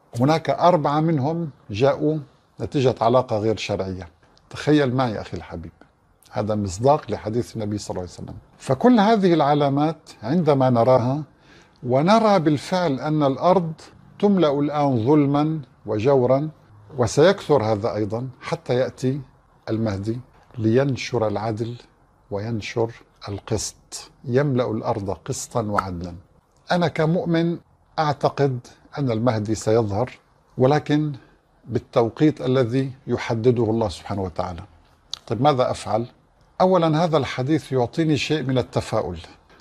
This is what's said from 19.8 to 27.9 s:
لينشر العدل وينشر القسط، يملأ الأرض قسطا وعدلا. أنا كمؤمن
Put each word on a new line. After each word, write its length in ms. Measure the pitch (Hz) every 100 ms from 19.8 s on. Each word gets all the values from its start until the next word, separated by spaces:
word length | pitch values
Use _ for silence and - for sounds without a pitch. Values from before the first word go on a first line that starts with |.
| 110 98 104 123 - _ _ 123
لينشر 720 | 110 123 139 123 - 120 107
العدل 460 | 101 110 107 117 120 - _ _ _ -
وينشر 640 | 98 110 113 - 120 113 - _ _ -
القسط، 840 | 98 - 104 - - - - - _
يملأ 460 | 143 127 151 123 117
الأرض 400 | 110 123 107 98
قسطا 520 | 92 - - - 123
وعدلا. 520 | 107 101 95 87 87 87 - _ _ _ -
أنا 160 | 180 175
كمؤمن 680 | - 156 180 170 165 170 165 _ _ _